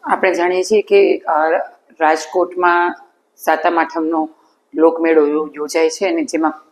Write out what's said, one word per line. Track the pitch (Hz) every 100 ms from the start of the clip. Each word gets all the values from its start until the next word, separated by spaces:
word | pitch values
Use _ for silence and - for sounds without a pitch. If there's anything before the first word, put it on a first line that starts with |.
| -
આપણે | 185 196
જાણીએ | 175 175 185
છીએ | 185 214
કે, | 196 202 202 -
અ, | - 160 156 165 - - _ _
રાજકોટમાં | 156 160 - 180 175 - 180 175 175 170 - _ _ _
સાતમ | - 156 175 170
આઠમનો | 160 170 160 165 156 - _ _ _
લોકમેળો | 143 160 165 165 160 147
યો-, | 151 151 147
યોજાય | 151 165 160
છે | 160 196
અને | 170
જેમાં | 139 160 156 151 _